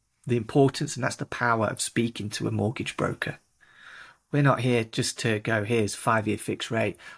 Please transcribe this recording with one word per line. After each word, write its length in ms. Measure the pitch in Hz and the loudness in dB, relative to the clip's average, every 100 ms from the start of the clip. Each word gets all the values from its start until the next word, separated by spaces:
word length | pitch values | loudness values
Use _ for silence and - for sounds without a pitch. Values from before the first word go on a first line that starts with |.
| _ _ | _ _
the 120 | - 120 | -2 -2
importance, 580 | 110 147 139 - 143 | 2 4 4 2 -6
and 80 | 123 | -4
that's 140 | 127 - | -4 -4
the 100 | - | -8
power 400 | - 120 117 107 | -2 2 2 0
of 140 | - | -2
speaking 500 | - - 117 - 104 | -2 0 -2 -2 -8
to 160 | - 113 | -4 -2
a 60 | |
mortgage 440 | 110 104 - - - | 0 0 -2 -6 -4
broker. 440 | - - - - _ _ _ - - - - - _ | -4 -2 -6 -8 _ _ _ -20 -20 -20 -20 -20 _
We're 140 | 143 | 2
not 160 | 143 120 | 4 4
here 240 | 127 120 | 2 2
just 340 | 110 - 120 - | 0 -2 -2 -2
to 200 | 120 107 | 0 0
go, 240 | 110 110 | 0 0
"Here's 320 | 104 117 101 - | 2 2 0 0
five-year 420 | - 110 107 107 | 2 2 2 -2
fixed 320 | - - - | -2 -6 -2
rate, 260 | 113 104 - - | -2 -2 -4 -14